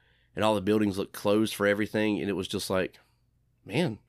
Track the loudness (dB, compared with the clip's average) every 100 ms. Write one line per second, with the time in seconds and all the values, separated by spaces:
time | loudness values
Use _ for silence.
0 | _ _ _ -2 0 2 2 2 2 0
1 | -6 -4 2 2 2 2 2 2 0 0
2 | 0 0 -2 -4 -4 -6 -2 -2 -2 -8
3 | _ _ _ _ _ _ -6 -2 -2 -4